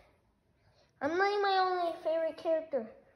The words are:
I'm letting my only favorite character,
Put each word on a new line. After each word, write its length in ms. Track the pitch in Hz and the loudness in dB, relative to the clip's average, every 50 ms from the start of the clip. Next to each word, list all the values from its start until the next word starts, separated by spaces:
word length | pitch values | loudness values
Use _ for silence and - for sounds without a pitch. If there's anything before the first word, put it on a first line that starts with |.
| - _ _ _ _ _ _ _ _ _ _ _ _ _ _ _ _ _ _ _ | -20 _ _ _ _ _ _ _ _ _ _ _ _ _ _ _ _ _ _ _
I'm 180 | 269 294 339 370 | -4 -2 2 2
letting 220 | 392 403 415 415 | 2 2 2 2
my 160 | 392 392 381 381 | 2 2 2 2
only 340 | 370 370 370 359 349 339 330 - - | 2 2 2 0 -2 -2 -4 -4 -2
favorite 320 | 320 320 330 320 320 320 | -2 0 0 0 -2 -4
character, 500 | - - 330 320 311 320 - 285 247 220 - - - - _ _ | -4 -2 0 0 0 0 -2 -4 -4 -4 -6 -12 -20 -20 _ _